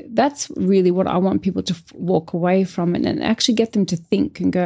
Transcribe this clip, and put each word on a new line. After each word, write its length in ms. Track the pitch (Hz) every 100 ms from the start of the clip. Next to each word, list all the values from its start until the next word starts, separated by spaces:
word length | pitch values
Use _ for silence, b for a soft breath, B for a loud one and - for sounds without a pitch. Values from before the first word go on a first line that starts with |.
| -
that's 400 | 226 277 285 - -
really 340 | 185 196 180
what 160 | 180 -
I 100 | 180
want 240 | 190 202
people 220 | 190 185
to 100 | 180
f-, 200 | 170 -
walk 400 | - 170 175 170
away 300 | 175 180 190
from 300 | 190 - 175
and, 120 | 175 -
and 160 | -
actually 300 | - 220 -
get 180 | 226 226
them 140 | 208 190
to 100 | 170
think 440 | - 202 190 -
and 120 | 180
go, 120 | 180